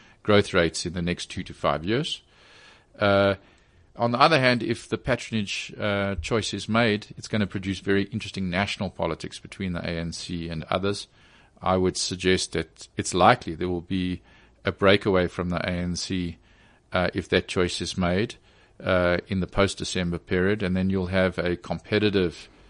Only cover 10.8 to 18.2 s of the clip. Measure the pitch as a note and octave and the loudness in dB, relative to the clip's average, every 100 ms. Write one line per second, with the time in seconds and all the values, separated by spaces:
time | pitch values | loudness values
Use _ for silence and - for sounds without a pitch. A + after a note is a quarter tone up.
10.8 | F#2+ G2+ - _ - - _ _ F#2 F#2 | 0 -4 -8 _ -20 -20 _ _ 0 2
11.8 | F#2 - - F#2 F#2 F#2 - E2+ D#2+ - | 2 0 -4 -2 2 2 0 -4 -6 -10
12.8 | - - - F#2 F#2+ B2 - D#2 F2+ F2 | -12 -8 -4 4 6 6 0 -6 -4 -4
13.8 | E2+ F#2+ F2+ F2 - - _ _ - - | -2 -2 -2 -4 -10 -20 _ _ -6 2
14.8 | G2 G2+ A2 F#2 F2 - F2+ F2 - F2 | 4 6 4 2 2 -2 -4 -2 -2 -4
15.8 | F2 E2+ - F#2+ F2 - _ _ _ _ | -4 -4 -4 -4 -4 -8 _ _ _ _
16.8 | _ F#2 F2+ G2 - F#2+ - F#2+ F2+ - | _ -2 0 -2 0 0 0 0 0 -2
17.8 | F2 - F2 F#2 | -6 -2 0 0